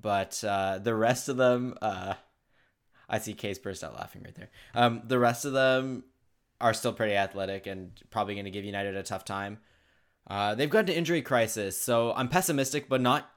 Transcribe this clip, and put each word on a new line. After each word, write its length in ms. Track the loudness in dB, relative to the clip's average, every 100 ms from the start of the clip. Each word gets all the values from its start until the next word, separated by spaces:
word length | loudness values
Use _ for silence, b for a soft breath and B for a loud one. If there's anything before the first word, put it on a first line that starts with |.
but, 420 | 0 0 0 -4
uh, 360 | -2 0 0 0
the 140 | 0
rest 360 | 4 4 2 -2
of 80 | 2
them, 400 | 4 4 0 -4
uh, 340 | -4 -4 -6 -8 -10 _ _ _ _ _ _ b b
I 120 | -4
see 140 | -4
Case 260 | -6 -8 -6
burst 220 | -8 -8
out 140 | -10 -10
laughing 280 | -12 -14 -18
right 100 | -18
there. 140 | -20 B B
Um, 280 | 2 2 2 0
the 140 | 4
rest 260 | 4 2 -2
of 80 |
them 500 | 2 4 4 0 -6 -10 _ _ _ _ _
are 140 | 0
still 180 | 2 -2
pretty 240 | 0 0 2
athletic 500 | 0 -2 -6 -6 -8
and 260 | -10 -12 -18 _
probably 260 | -4 -4 -4
gonna 140 | -6
give 160 | -8 -6
United 320 | -4 -4 -4
a 60 |
tough 200 | -6 -8
time. 360 | -6 -6 -6 -10 b b b b b b -8
Uh, 280 | -2 0 0
they've 140 | 2
gone 180 | 2 2
to 100 | 0
injury 240 | 0 0
crisis, 580 | 2 2 2 0 -4 -4
so 320 | 0 2 2
I'm 140 | 0 0
pessimistic, 640 | 0 2 0 0 -2 -2
but 100 | 2
not 300 | 4 2 -2